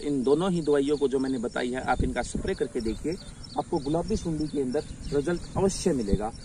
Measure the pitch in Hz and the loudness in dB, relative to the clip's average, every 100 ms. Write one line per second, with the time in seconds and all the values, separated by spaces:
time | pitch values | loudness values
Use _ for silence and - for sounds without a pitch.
0 | 143 139 123 147 190 175 147 143 139 147 | -2 0 4 4 4 2 4 4 4 2
1 | 139 131 131 131 117 127 123 127 - - | 2 2 0 -2 -2 -2 -2 -2 0 0
2 | 131 123 - - - 190 135 127 110 107 | 0 -2 -2 -2 -2 -2 -2 -2 -2 -2
3 | 147 185 - - - - - 170 139 165 | -4 -6 -8 -14 -8 -6 -2 -2 0 0
4 | 175 165 170 156 151 147 127 143 - - | 0 -2 -2 -2 -2 0 0 0 -2 -8
5 | - 143 165 175 - 175 196 - 196 139 | -2 0 2 0 -2 0 2 2 2 2
6 | 101 98 107 - | 4 4 2 -6